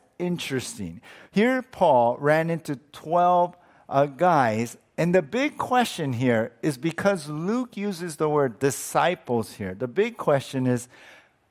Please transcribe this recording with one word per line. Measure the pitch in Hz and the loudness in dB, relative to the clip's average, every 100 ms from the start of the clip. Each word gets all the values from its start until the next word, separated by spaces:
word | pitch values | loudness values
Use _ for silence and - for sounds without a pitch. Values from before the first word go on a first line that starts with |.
| _ - | _ -6
interesting. | 180 175 - 131 - - 87 87 - - - | -4 -4 -4 -6 -6 -10 -12 -12 -18 -20 -4
Here, | 196 240 175 | 2 2 2
Paul | - - 175 123 117 127 | -4 0 4 6 4 2
ran | 143 156 165 | 2 2 0
into | 165 - 135 _ | -4 -6 -10 _
twelve, | - 156 175 175 180 175 - _ _ - | -14 -2 2 4 4 2 -4 _ _ -2
uh, | 139 147 | 0 0
guys. | 131 180 151 120 107 120 - _ - | 2 2 4 4 0 -4 -8 _ -2
And | 170 | 2
the | 180 | 2
big | 135 240 294 - | 2 -2 -2 -4
question | - 254 226 - 139 | 0 0 0 -2 -4
here | 120 127 113 113 - | 0 2 2 0 -4
is, | 156 127 | -4 -2
because | 165 - 202 190 143 | -4 -2 0 -2 -4
Luke | 151 180 240 247 202 | -6 -4 -4 -4 -6
uses | 202 165 175 147 | -6 -6 -8 -4
the | 156 | 0
word | 147 135 101 | 2 0 0
disciples | 139 - - 151 160 180 - 120 104 - | -2 -2 -4 0 0 -2 -4 -4 -4 -8
here, | 95 95 | -10 -6
the | 123 | -4
big | 151 233 226 | -2 -2 -2
question | 165 139 - 135 127 | 0 0 0 -4 0
is, | 120 - - - - _ _ _ | -2 -4 -20 -20 -20 _ _ _